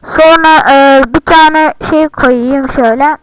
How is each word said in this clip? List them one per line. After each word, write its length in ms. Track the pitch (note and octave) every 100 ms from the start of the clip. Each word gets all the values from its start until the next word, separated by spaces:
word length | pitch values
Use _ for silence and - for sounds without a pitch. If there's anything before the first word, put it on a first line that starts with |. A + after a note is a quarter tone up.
Sonra, 680 | - - D#4+ E4 D#4+ D#4+ -
e, 320 | C#4 C#4 C4+ C4
bir 140 | C#4
tane 520 | - D#4+ D#4 D#4 D#4 - -
şey 200 | D#4 D#4
koyayım 600 | - C4 B3 A#3+ C#4 C4
şöyle. 480 | - A#3 A3+ C#4+ D4+